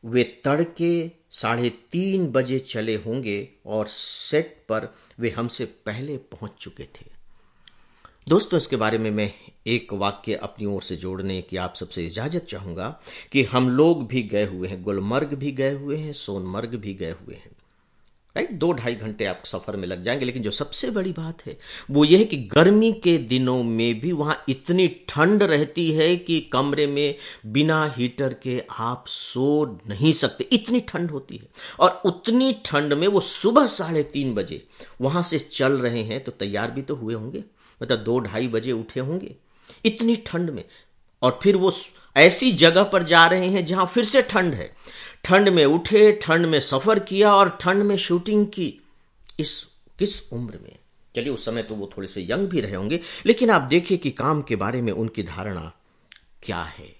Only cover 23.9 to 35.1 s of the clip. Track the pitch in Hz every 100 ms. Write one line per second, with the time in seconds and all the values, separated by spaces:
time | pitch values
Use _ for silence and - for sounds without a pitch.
23.9 | 110 151 165 147 - - 131 - 175 180
24.9 | 180 - 147 165 208 202 147 151 - 165
25.9 | 156 160 175 180 165 - 127 143 143 147
26.9 | 143 147 139 - - 107 117 156 156 156
27.9 | 127 123 123 135 123 131 123 - - 117
28.9 | 127 - - - 120 135 147 143 92 -
29.9 | 101 151 151 143 - - 240 214 240 -
30.9 | 175 170 147 - - - - - - 180
31.9 | - 196 175 - 233 262 254 - 147 151
32.9 | 143 185 196 - - 196 240 254 - 165
33.9 | 160 147 139 135 104 90 78 - _ -
34.9 | - 127